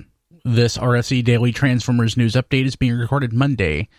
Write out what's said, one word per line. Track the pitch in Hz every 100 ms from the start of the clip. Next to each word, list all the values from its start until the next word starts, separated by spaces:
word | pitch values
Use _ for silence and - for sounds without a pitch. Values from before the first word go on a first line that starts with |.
| - _ _ _
This | 123 117 120 -
R | 123 120
F | -
C | 127
Daily | 120 120 120
Transformers | 113 135 123 120 120 113 123
News | 117
Update | 127 - 135 131
is | -
being | 127 120
recorded | 117 139 123
Monday | 117 139 113 90 76 104